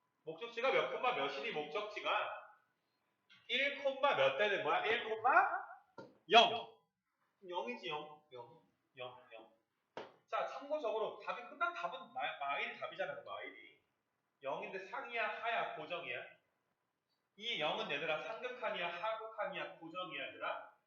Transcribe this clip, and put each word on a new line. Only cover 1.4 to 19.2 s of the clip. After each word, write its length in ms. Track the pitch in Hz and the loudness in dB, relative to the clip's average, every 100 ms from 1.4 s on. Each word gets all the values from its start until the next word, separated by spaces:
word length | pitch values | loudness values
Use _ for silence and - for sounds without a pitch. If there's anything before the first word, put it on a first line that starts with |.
| 233 | -4
목적지가 1080 | 160 147 202 208 190 147 202 - - - - _ _ _ _ _ _ _ - - | -4 -4 -4 -4 -4 0 0 0 -6 -12 -20 _ _ _ _ _ _ _ -16 -2
일 340 | 240 277 277 | 0 2 2
콤마 340 | 277 269 285 220 | 0 2 4 6
몇 220 | 135 135 | 6 6
되는 260 | 208 190 | 2 2
거야? 220 | - 175 190 | 2 2 2
일 180 | 233 | 2
콤마 260 | 226 220 240 320 392 370 - - - - - - - | 0 2 8 8 8 4 -4 -12 -18 -18 -18 -16 8
영. 440 | 214 220 - - - _ _ _ _ _ _ 190 | 10 10 6 -4 -12 _ _ _ _ _ _ -8
영이지, 440 | 175 226 233 180 | -4 -4 -4 -6
영. 320 | 151 147 - _ | -6 -8 -14 _
영, 280 | 127 120 - _ _ _ 131 | -16 -16 -18 _ _ _ -14
영, 260 | 123 127 - | -12 -12 -18
영. 180 | 113 110 _ _ _ _ - - - _ | -20 -20 _ _ _ _ -14 -14 -16 _
자, 180 | - - | -2 -2
참고적으로 720 | - 285 302 240 214 254 - | -4 -4 -2 0 0 0 -2
답이 220 | - - | -6 -6
끝난 320 | 247 277 349 | -6 -2 0
답은 380 | 349 294 254 247 | 0 -4 -6 -8
마-, 240 | - - - | -4 -4 -2
마일이 400 | 139 151 233 - | -2 0 -2 -4
답이잖아, 360 | - 165 185 - | -8 -4 -4 -6
그 40 | |
마일이. 580 | 107 98 95 - - - _ _ _ _ _ _ | -8 -8 -8 -12 -20 -20 _ _ _ _ _ _
영인데 360 | 135 160 202 190 190 | -4 -4 -4 -8 -6
상이야, 420 | 247 247 233 220 - | -6 -4 -2 -2 -2
하야, 340 | 233 220 160 - | -2 0 -2 -4
고정이야? 600 | 151 170 127 123 - - _ _ _ _ _ _ _ _ _ - | -6 -6 -6 -8 -8 -16 _ _ _ _ _ _ _ _ _ -10
이 220 | 220 220 | -4 0
영은 300 | 151 190 208 | 2 0 0
얘들아 320 | 139 156 151 | 0 0 0
상극한이야, 640 | 214 220 247 247 220 190 170 | -2 -6 -6 -4 -4 -2 -4
하극한이야, 880 | 170 220 220 | -2 -2 -4